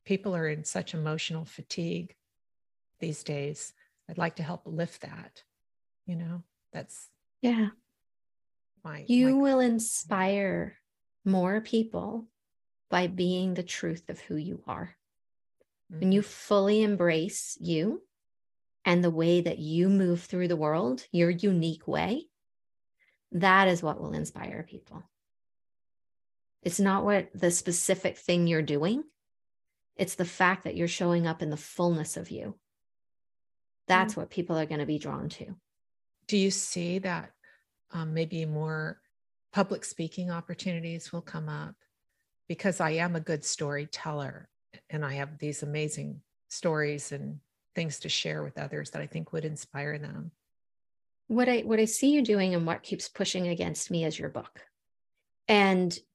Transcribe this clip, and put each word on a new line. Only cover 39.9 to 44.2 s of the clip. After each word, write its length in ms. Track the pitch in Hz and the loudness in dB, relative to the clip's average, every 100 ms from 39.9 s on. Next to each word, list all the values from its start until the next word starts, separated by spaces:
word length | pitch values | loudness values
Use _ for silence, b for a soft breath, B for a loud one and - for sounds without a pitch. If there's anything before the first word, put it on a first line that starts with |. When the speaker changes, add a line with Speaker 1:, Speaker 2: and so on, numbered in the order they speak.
| - 160 - 180 | -8 -8 -6 -6
Speaker 1:
opportunities 800 | 170 165 170 190 170 165 165 - | -6 -8 -8 -4 -4 -6 -10 -10
will 100 | 170 | -10
come 260 | 165 160 151 | -10 -10 -8
up? 280 | 151 156 - _ _ _ _ _ _ - | -8 -10 -16 _ _ _ _ _ _ -12
Because 320 | 170 202 170 | -2 -2 0
I 100 | 165 | 0
am 240 | 160 175 | 2 0
a 60 | 170 | 0
good 240 | 156 156 | -2 -4
storyteller 1040 | - - 147 143 151 - 165 151 | -4 -4 -4 -4 -6 -8 -6 -6